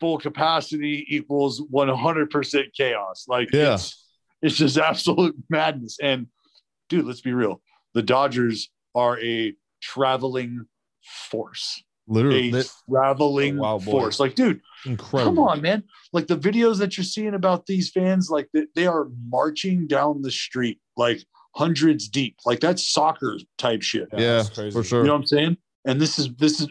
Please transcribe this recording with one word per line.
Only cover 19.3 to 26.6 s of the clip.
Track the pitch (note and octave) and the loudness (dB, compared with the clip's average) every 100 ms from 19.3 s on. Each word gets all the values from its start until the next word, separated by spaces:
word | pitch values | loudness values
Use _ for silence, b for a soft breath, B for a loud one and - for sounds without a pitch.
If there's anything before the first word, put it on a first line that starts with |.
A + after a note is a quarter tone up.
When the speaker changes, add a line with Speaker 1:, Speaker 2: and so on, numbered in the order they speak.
| B2+ D#3 D3+ G3 F3+ D3+ | 0 0 0 -2 0 2
Speaker 1:
down | C#3 D3 C#3+ | 2 2 0
the | C3+ | -4
street, | - - B2+ A#2+ G#2 _ - | -6 -6 -2 -2 -4 _ -2
like, | A#2+ G2+ - b b | 0 0 -6 b b
hundreds | - D#3+ D3 D#3+ D3 G#2 | -2 0 4 4 2 0
deep. | C#3 B2 - A#2+ | -2 -2 -2 -2
Like, | B2 | 0
that's | D#3+ F3+ - | 0 0 0
soccer | - D#3 D#3 B2+ G2+ - - | 2 2 0 -4 -6 -12 -4
type | B2+ A2 | -2 -2
shit. | - A2 - | -2 -4 -6
Speaker 2:
Yeah, | G#2 A#2 A#2 | -2 2 2
Speaker 3:
That's | G#2+ | 0
crazy. | A2+ G#2 | -4 -6
Speaker 2:
for | A2 | -4
sure. | G#2+ A#2+ | 0 2
Speaker 1:
You | C#3 | 4
know | |
what | D3 | 2
I'm | C3 | 2
saying? | D3 E3 E3+ _ _ | 2 2 -2 _ _
And | C3+ C3 | -4 0
this | D#3 - | 0 0
is, | C3 B2 | -4 2
this | D3+ D3+ | 0 2